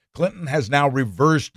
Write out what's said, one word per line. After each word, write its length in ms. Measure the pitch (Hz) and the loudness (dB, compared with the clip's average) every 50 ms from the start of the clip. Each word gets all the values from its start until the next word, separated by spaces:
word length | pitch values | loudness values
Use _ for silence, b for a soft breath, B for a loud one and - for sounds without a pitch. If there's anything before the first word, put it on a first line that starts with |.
| _ _ _ | _ _ _
Clinton 320 | - 160 190 - 190 175 139 | -4 -4 -4 -4 -6 -8 -4
has 240 | 135 156 127 101 | -2 -2 -2 0
now 180 | 135 143 143 139 | 0 2 2 2
reversed 600 | 127 135 131 110 92 82 139 156 160 151 120 - - | 0 0 -2 -4 0 2 2 4 4 2 0 -4 -12